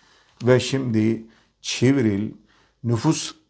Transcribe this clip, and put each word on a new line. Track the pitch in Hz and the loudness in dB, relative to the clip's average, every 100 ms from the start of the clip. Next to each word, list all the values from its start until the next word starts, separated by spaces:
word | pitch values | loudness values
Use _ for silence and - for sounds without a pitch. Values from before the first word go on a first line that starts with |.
| _ _ _ - | _ _ _ -4
Ve | 120 127 | 2 2
şimdi | 123 135 131 110 110 113 - _ _ _ | 2 -4 -2 0 0 -2 -8 _ _ _
Çivril | - - 123 139 110 98 107 - _ _ _ _ | -10 0 2 2 0 -2 -6 -12 _ _ _ _
nüfus, | 113 117 151 160 - - | -4 0 0 0 -4 -10